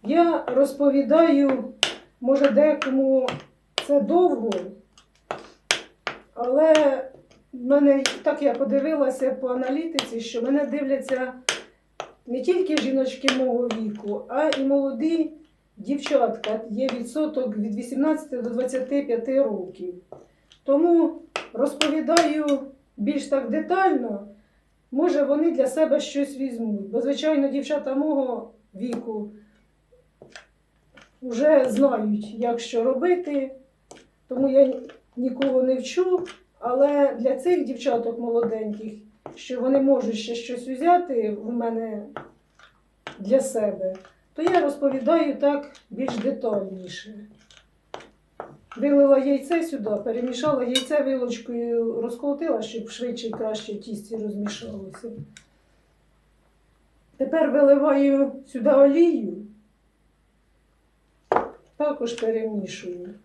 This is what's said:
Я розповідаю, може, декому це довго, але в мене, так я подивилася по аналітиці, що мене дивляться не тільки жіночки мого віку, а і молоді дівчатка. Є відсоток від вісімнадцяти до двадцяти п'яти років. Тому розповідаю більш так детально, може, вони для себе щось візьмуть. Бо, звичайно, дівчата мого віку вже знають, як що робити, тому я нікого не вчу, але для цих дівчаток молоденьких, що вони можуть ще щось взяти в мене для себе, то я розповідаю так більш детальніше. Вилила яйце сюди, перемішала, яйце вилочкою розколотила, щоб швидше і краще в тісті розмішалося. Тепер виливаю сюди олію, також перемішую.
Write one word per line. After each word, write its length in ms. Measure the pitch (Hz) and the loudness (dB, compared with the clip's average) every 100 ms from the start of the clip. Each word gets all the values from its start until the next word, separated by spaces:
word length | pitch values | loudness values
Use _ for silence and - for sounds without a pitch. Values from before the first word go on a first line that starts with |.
Я 400 | 208 320 339 294 - | 0 4 4 2 0
розповідаю, 1300 | 247 277 - 285 277 226 311 320 277 277 254 214 - - - - _ | 2 2 4 2 4 4 6 6 6 4 2 -4 -4 -4 -4 -18 _
може, 280 | 247 277 277 | 2 4 4
декому 800 | 214 302 285 269 269 269 269 254 - - _ _ - - | 6 4 2 0 2 4 4 2 -6 -14 _ _ -8 2
це 140 | 285 | 2
довго, 500 | 208 339 359 269 214 190 - - _ _ _ _ _ - - _ _ - - _ - - - | 4 4 4 2 -2 -4 -6 -16 _ _ _ _ _ -14 -14 _ _ -4 -4 _ -14 -14 -18
але 680 | - 247 269 320 311 285 262 - - _ _ _ | -6 0 4 6 6 4 0 -6 -14 _ _ _
в 120 | 254 247 | -12 0
мене, 380 | 285 285 277 262 - | 4 6 4 2 -2
так 180 | - 294 | -2 0
я 120 | 285 | 0
подивилася 800 | 240 269 277 285 311 262 - 262 | 0 0 0 0 0 0 0 -4
по 160 | - 254 | -2 -4
аналітиці, 760 | 254 262 285 330 - - 226 | -4 -2 -4 -4 -6 -6 -8
що 200 | 220 240 | -8 -6
мене 240 | 240 277 277 | -2 0 0
дивляться 680 | 294 269 269 - 262 254 254 - - - _ _ _ - _ - | -4 -2 -4 -4 -6 -6 -8 -8 -8 -10 _ _ _ -18 _ -10
не 140 | 254 | -6
тільки 360 | - 359 370 302 | 0 0 0 0
жіночки 500 | 240 269 254 - 269 254 | 0 0 -2 -2 -2 0
мого 300 | 254 233 240 | 0 0 -2
віку, 580 | 220 220 208 208 208 - | -4 -6 -8 -6 -8 -4
а 220 | 254 311 | -2 0
і 140 | 269 | 0
молоді 680 | 269 277 269 226 311 330 311 - - _ _ _ | 0 0 0 -2 -2 -2 -4 -6 -20 _ _ _
дівчатка. 840 | 208 277 - 185 175 - 214 220 - | -6 -6 0 0 2 -2 -6 -6 -6
Є 180 | 214 262 | -4 -4
відсоток 680 | 240 233 311 302 - 254 214 | -4 -6 -4 -2 -2 -4 -4
від 180 | 214 208 | -4 -6
вісімнадцяти 680 | 247 262 302 302 - 254 | -6 -2 0 0 -4 -6
до 80 | 220 | -4
двадцяти 520 | 233 254 254 254 285 | -4 -2 -4 -2 -4
п'яти 420 | 277 226 226 269 | -2 -4 0 0
років. 500 | 233 196 180 - 180 180 _ - - _ _ _ | 0 -2 -8 -10 -12 -12 _ -20 -20 _ _ _
Тому 580 | - 285 339 339 311 - - - - | 0 2 6 6 4 0 -10 -10 -10
розповідаю 1040 | 226 277 - 311 311 247 339 311 302 294 277 - - _ - | -2 -2 2 0 0 2 4 4 2 0 -2 -4 -18 _ -6
більш 280 | 208 294 - | -4 -4 -2
так 240 | 269 233 | -2 0
детально, 800 | 285 311 370 381 294 233 202 - - _ _ _ _ _ | -4 0 2 2 2 -2 -8 -12 -20 _ _ _ _ _
може, 320 | 254 339 285 | 0 2 2
вони 280 | 269 294 339 | 2 2 2
для 160 | 269 240 | 2 0
себе 320 | - 311 285 | 2 2 2
щось 380 | - 285 277 277 | 0 -4 -4 -4
візьмуть. 520 | 269 233 226 202 196 | -8 -6 -4 -4 -4
Бо, 120 | 185 | -4
звичайно, 460 | 269 277 311 302 277 | -2 0 0 2 0
дівчата 480 | 262 - 294 269 269 | -2 -2 -4 -2 -2
мого 560 | 311 277 254 226 - _ _ 190 | 0 0 -2 -4 -10 _ _ -10
віку 540 | 247 220 233 214 208 - _ _ _ _ _ _ _ _ - - _ _ _ _ _ - - _ | -6 -6 -6 -8 -8 -14 _ _ _ _ _ _ _ _ -20 -20 _ _ _ _ _ -20 -20 _
вже 440 | 254 226 302 302 254 | -8 2 6 6 4
знають, 640 | 214 277 233 214 208 - | 4 2 2 0 -2 -4
як 260 | 226 240 233 | -4 -2 -2
що 240 | - 240 | -2 -2
робити, 680 | 233 262 339 359 302 285 262 - _ _ _ - _ _ _ | 0 0 2 0 0 -4 -4 -10 _ _ _ -20 _ _ _
тому 220 | 254 269 | -2 4
я 240 | 269 269 262 - - _ - | 6 6 4 -8 -20 _ -4
нікого 460 | 247 - 277 254 | -4 0 2 2
не 120 | 254 262 | 2 0
вчу, 500 | 233 - 370 359 359 - _ _ | -2 0 2 0 -2 -14 _ _
але 560 | 233 254 285 285 277 233 | -4 2 4 4 2 2
для 160 | 247 262 | -2 0
цих 300 | 349 349 233 | 2 0 0
дівчаток 540 | 240 277 233 226 233 | -4 0 0 -2 -4
молоденьких, 760 | 240 233 226 220 214 208 220 - - _ - - | -2 0 0 -2 -6 -8 -10 -14 -20 _ -20 -18
що 260 | - 254 | -10 -4
вони 200 | 254 277 | 2 4
можуть 340 | 269 262 208 214 | 4 4 2 -4
ще 200 | - 233 | -6 -8
щось 320 | - 240 269 | -8 -10 -8
взяти 680 | 254 330 349 349 247 214 208 | -2 4 4 4 -2 -2 -4
в 100 | 214 | -6
мене 540 | 240 233 226 226 208 233 - - _ _ _ - _ _ _ - - | -4 -2 -4 -6 -8 -10 -14 -16 _ _ _ -20 _ _ _ -18 -12
для 200 | 196 262 | 0 2
себе, 560 | - 226 208 185 185 190 - _ _ - | 2 -2 -2 -2 -6 -6 -14 _ _ -4
то 40 | |
я 180 | 339 359 | 0 2
розповідаю 760 | 294 - 277 262 233 330 294 220 | 2 0 0 0 2 2 2 2
так 360 | 285 285 - - _ | 0 0 -6 -20 _
більш 280 | 214 269 233 | -6 -6 -2
детальніше. 960 | 254 - 233 202 190 190 180 - 214 214 208 - _ - _ _ _ - - _ _ _ - - _ - | -4 -2 -2 -4 -4 -10 -14 -16 -16 -18 -20 -20 _ -20 _ _ _ -16 -16 _ _ _ -18 -18 _ -2
Вилила 400 | 277 285 277 269 | 4 6 8 6
яйце 460 | 269 277 - 339 | 4 0 0 -2
сюди, 260 | 330 262 214 208 | -2 -6 -4 -4
перемішала, 600 | 240 233 247 254 302 269 | -4 -4 -4 -2 0 0
яйце 400 | 240 254 262 302 | 0 -2 0 0
вилочкою 960 | 269 262 240 226 - 240 233 233 226 226 | 0 -2 -2 -6 -8 -6 -2 0 0 -2
розколотила, 600 | 233 - 285 285 330 233 | -6 -6 -4 -4 -2 -2
щоб 280 | 214 233 - | -4 -8 -10
швидше 380 | - 240 233 233 | -10 -8 -6 -8
і 40 | |
краще 420 | - 220 214 - | -6 -6 -6 -8
в 60 | 202 | -12
тісті 380 | - 208 - 220 | -10 -12 -10 -8
розмішалося. 920 | 208 202 208 - 226 208 190 - 233 214 - - _ _ _ _ _ _ _ _ _ _ _ _ _ _ _ _ _ _ | -6 -6 -8 -8 -12 -14 -14 -14 -16 -14 -18 -20 _ _ _ _ _ _ _ _ _ _ _ _ _ _ _ _ _ _
Тепер 340 | 269 320 311 | -2 2 2
виливаю 800 | 277 285 277 294 277 277 277 277 - - | 6 8 8 6 4 4 4 2 -2 -12
сюди 220 | 262 226 | -2 4
олію, 760 | 262 277 285 339 277 202 180 - - _ _ _ _ _ _ _ _ _ _ _ _ _ _ _ _ _ - - - _ _ | 8 8 8 4 4 -4 -8 -14 -20 _ _ _ _ _ _ _ _ _ _ _ _ _ _ _ _ _ -2 -2 -12 _ _
також 360 | 294 277 233 | -4 -2 -6
перемішую. 960 | 233 226 226 220 208 180 - 185 175 185 208 | -4 -4 -2 -4 -6 -8 -12 -12 -12 -14 -16